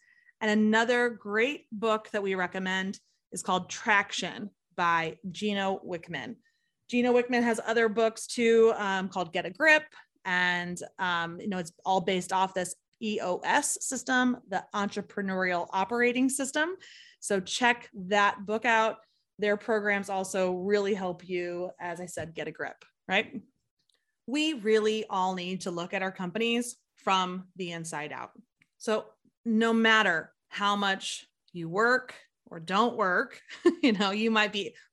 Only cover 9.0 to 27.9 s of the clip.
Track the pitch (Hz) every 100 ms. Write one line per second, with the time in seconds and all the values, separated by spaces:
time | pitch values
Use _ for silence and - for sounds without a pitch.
9 | 185 190 175 180 170 190 311 311 302 -
10 | - _ 190 180 180 175 175 175 - -
11 | 185 175 170 170 208 185 165 - - 190
12 | 185 190 180 185 190 185 180 - _ _
13 | 220 208 180 180 - 247 285 - - 254
14 | - 254 247 247 - 185 - 214 202 -
15 | 190 - 196 190 185 180 - 190 190 240
16 | 240 247 262 262 269 302 320 381 - -
17 | - _ - 196 190 - 240 240 - 214
18 | 180 202 202 208 196 220 240 226 220 -
19 | _ _ _ - 208 208 226 220 208 202
20 | 196 196 190 196 185 180 185 208 196 202
21 | 185 175 175 180 175 175 180 - 175 170
22 | 180 175 160 165 156 156 147 - - _
23 | - 190 226 - - _ _ _ _ _
24 | _ _ - 277 311 294 208 220 214 220
25 | 214 196 185 185 175 185 190 170 180 196
26 | 190 190 180 196 233 233 240 - _ _
27 | - 190 185 185 185 - 180 170 165